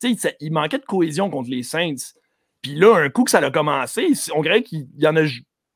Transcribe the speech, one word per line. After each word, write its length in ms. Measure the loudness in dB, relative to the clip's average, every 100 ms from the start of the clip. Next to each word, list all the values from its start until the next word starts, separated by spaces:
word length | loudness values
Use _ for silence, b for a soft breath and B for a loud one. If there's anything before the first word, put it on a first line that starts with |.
tu 140 | -4
sais, 40 | -2
ça, 100 | -4 -6
il 120 | -4
manquait 260 | -2 -2 -4
de 60 |
cohésion 440 | -4 -2 0 -2 -4
contre 220 | -4 -6
les 120 | -6
Saints. 300 | -4 -4 -2 -4 -10 _ _ _ _ _
Puis 120 | -10 4
là, 180 | 6 6
un 120 | 2
coup 140 | 0
que 60 | 2
ça 80 | 2
a 120 | 2
commencé, 600 | 0 0 0 -2 -2 0 0 -2
on 80 | -2
dirait 200 | 2 2
qu'il 240 | 0 -8 -10 0
y 100 | 2
en 80 | 2
a, 60 | 0 -4 -16 _ _